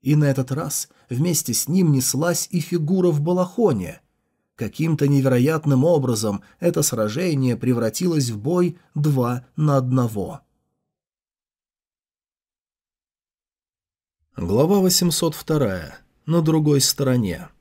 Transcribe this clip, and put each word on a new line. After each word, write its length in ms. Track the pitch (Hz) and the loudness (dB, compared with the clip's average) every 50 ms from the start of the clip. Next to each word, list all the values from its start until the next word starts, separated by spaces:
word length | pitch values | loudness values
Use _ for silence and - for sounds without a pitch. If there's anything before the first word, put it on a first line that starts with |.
И 160 | _ 131 151 | _ 2 2
на 80 | 151 151 | 4 4
этот 260 | 143 135 - 131 127 | 2 2 0 -2 -4
раз 380 | 135 131 - - - - - _ _ _ _ _ | -4 -6 -6 -6 -6 -8 -8 _ _ _ _ _
вместе 420 | 123 120 156 180 170 - - - 117 | -4 -2 0 0 0 -2 -2 -2 -4
с 160 | - - - | -4 -2 0
ним 240 | 156 185 185 165 147 | 2 2 4 4 4
неслась 560 | 131 131 - - 131 156 175 170 165 - - | 2 2 0 -2 0 0 0 -2 -2 -4 -4
и 100 | - 180 | -4 -4
фигура 480 | 156 - 175 175 151 147 190 185 180 175 | -4 -2 -4 -4 -2 0 0 2 2 2
в 120 | 160 147 | 2 2
балахоне. 800 | 147 160 180 180 180 180 - - 233 196 139 104 90 80 - - _ _ _ _ _ _ _ _ _ _ _ | 0 0 0 0 0 -2 0 0 2 2 2 0 -4 -8 -10 -16 _ _ _ _ _ _ _ _ _ _ _
Каким-то 500 | - 123 104 - - 156 165 156 147 147 | -10 -10 -10 -6 -4 -2 -2 0 0 2
невероятным 800 | 139 143 139 131 135 127 123 123 147 160 160 156 151 139 127 131 | 2 4 4 4 2 2 2 2 2 0 0 0 2 2 4 4
образом 580 | 165 175 156 135 123 120 107 110 107 101 101 - - _ _ | 4 2 2 2 0 -2 -2 -2 -4 -4 -4 -8 -14 _ _
это 220 | - 175 175 165 143 | -2 -2 0 0 -2
сражение 760 | - - 113 107 107 107 139 185 180 165 139 131 127 120 | -2 -2 -2 -2 -2 -2 -4 -2 -2 0 0 0 0 -2
превратилось 720 | 110 - 120 127 117 117 110 110 - 180 180 165 151 139 120 | -2 0 0 0 0 0 -2 -2 -2 -2 0 0 0 0 -2
в 80 | 113 104 | -4 -6
бой 400 | 104 139 175 180 180 175 - - _ _ _ | -4 -2 0 0 0 0 -2 -6 _ _ _
два 520 | 151 147 151 143 - 120 120 123 123 123 _ _ | -2 0 0 2 2 0 0 -2 -6 -8 _ _
на 200 | - 151 151 143 | -2 0 2 2
одного. 640 | 135 127 127 127 131 123 117 107 104 92 85 85 - _ _ _ _ _ _ _ _ _ _ _ _ _ _ _ _ _ _ _ _ _ _ _ _ _ _ _ _ _ _ _ _ _ _ _ _ _ _ _ _ _ _ _ _ _ _ _ _ _ _ _ _ _ _ _ _ _ _ _ _ _ _ _ _ _ _ _ _ _ _ _ _ _ _ _ _ _ _ _ | 2 2 2 0 0 0 0 -2 -6 -8 -8 -10 -14 _ _ _ _ _ _ _ _ _ _ _ _ _ _ _ _ _ _ _ _ _ _ _ _ _ _ _ _ _ _ _ _ _ _ _ _ _ _ _ _ _ _ _ _ _ _ _ _ _ _ _ _ _ _ _ _ _ _ _ _ _ _ _ _ _ _ _ _ _ _ _ _ _ _ _ _ _ _ _
Глава 440 | - - 85 98 113 143 170 202 202 | -10 -6 -2 0 2 2 4 2 2
восемьсот 560 | 190 185 180 - 180 175 156 - - 165 151 | 2 2 2 2 0 0 0 0 -2 -4 -4
вторая. 640 | - - - 160 151 139 107 95 90 80 67 - - _ _ _ _ _ | -6 -6 -2 -2 0 0 -2 -4 -6 -10 -12 -18 -20 _ _ _ _ _
На 160 | - 156 170 160 | -2 0 0 2
другой 380 | 151 160 160 156 151 147 143 | 2 2 2 2 2 2 2
стороне. 680 | 135 - - - 143 131 127 123 113 95 82 78 87 - _ _ | 2 0 0 0 0 0 2 0 0 -2 -4 -6 -10 -18 _ _